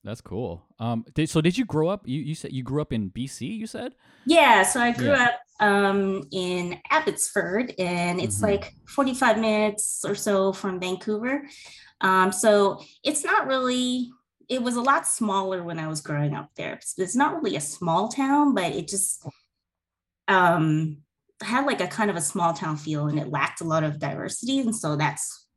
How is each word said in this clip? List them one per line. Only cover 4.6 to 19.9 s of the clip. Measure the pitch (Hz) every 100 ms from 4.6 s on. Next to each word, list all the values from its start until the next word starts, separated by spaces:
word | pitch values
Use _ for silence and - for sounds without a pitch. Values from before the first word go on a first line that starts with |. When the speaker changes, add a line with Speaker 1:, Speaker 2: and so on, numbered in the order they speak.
Speaker 2:
so | 190 254
I | 240
grew | 240 285
Speaker 1:
Yeah. | 277 247
Speaker 2:
up, | 240 - _
um, | 208 202 202 196 196 196 -
in | 190 180 180 175 180 -
Abbotsford, | 311 311 165 - 202 170 196 247 -
and | 180 175 175 180
it's | 180 -
Speaker 1:
Mm-hmm. | 214
Speaker 2:
like | 202 - - -
forty-five | - 269 247 240 220
minutes | 220 214 214 208 - - -
or | 202
so | - 196 190
from | 190 202 185
Vancouver. | 185 185 - 214 240 285 294 - - - - _
Um, | 190 190 190
so | 190 226 208 196 190 - _
it's | - 311 330
not | 440 262
really, | 262 254 254 254 254 247 - _ _ _
it | 254
was | 240 240
a |
lot | 247 294 -
smaller | - 214 196 190 185 170
when | 165
I | 160
was | 156
growing | - 147 147
up | 120 - -
there. | - -
It's, | - -
it's | 185 240
not | 302 349
really | 247 190
a |
small | 147 - 175 165 220
town, | 247 269 285 294 254
but | 165
it | - 160
just, | 196 - - 151 - _ _ _ _ _